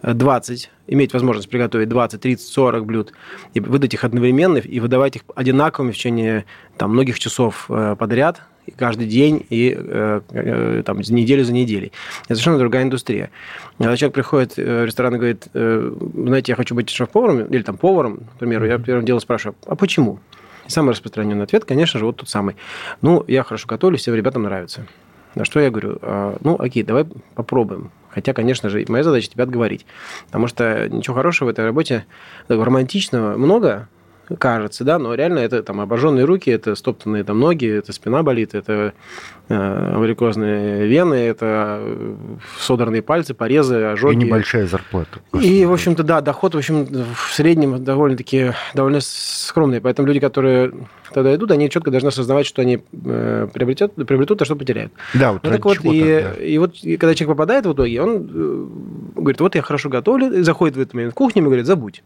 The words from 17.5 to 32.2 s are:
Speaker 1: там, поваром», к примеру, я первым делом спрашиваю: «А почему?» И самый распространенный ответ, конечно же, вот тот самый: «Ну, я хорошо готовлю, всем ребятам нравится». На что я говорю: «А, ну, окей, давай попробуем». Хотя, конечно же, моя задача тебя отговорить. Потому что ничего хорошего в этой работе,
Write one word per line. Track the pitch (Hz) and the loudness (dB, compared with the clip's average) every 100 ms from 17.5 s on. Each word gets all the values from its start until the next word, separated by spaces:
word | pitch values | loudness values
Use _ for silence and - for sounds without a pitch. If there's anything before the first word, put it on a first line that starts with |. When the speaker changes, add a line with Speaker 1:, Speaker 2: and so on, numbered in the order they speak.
| 127 | -2
Speaker 1:
там, | 110 98 | -2 0
поваром», | 175 185 123 101 113 | 2 2 0 -6 -16
к | - | -6
примеру, | 120 113 | -2 0
я | 110 120 | 0 0
первым | 120 123 | 0 0
делом | 117 120 | 2 0
спрашиваю: | - 117 107 - - | 0 -4 -4 -12 -8
«А | |
почему?» | 156 196 - 120 98 _ - - - | -2 0 2 2 0 _ -20 -20 -20
И | - | -6
самый | - 143 | 0 0
распространенный | 110 110 - 104 104 | 0 -6 -6 -4 -2
ответ, | 101 220 | 0 0
конечно | - 139 165 117 | 0 0 2 0
же, | |
вот | 110 120 | -4 -4
тот | - | -6
самый: | 107 98 - - - - - | -2 -2 -6 -16 -14 -14 0
«Ну, | 139 170 - | 2 4 4
я | 131 | 0
хорошо | 127 110 - | 0 -8 -8
готовлю, | 113 185 156 | 0 0 2
всем | - | 0
ребятам | 117 110 127 | 0 0 -2
нравится». | 104 95 87 - 107 - _ _ _ | -4 -6 -8 -14 -16 -20 _ _ _
На | - | -6
что | - 151 | -2 2
я | 139 | 2
говорю: | 110 104 - | 0 -6 -8
«А, | 110 101 101 98 | -6 -4 -4 -2
ну, | 147 170 | -2 0
окей, | 127 120 | -2 -2
давай | 104 120 160 123 _ | 0 0 0 -8 _
попробуем». | - 113 131 104 95 - _ _ | -10 -2 0 0 -4 -12 _ _
Хотя, | - 135 | -6 -4
конечно | 127 113 127 104 | 0 0 0 -2
же, | 104 - | -4 0
моя | 117 | 0
задача | 160 131 - | 2 2 0
тебя | - | -4
отговорить. | 127 123 110 98 - - - - | -2 0 -2 -4 -12 -20 -18 -18
Потому | - 104 120 | -8 -2 -2
что | 117 117 110 110 | 0 -2 0 -2
ничего | 113 113 | -4 -4
хорошего | 123 170 170 127 | 0 0 0 -2
в | |
этой | 110 | 0
работе, | 110 131 160 120 - - | 0 0 0 -4 -4 -20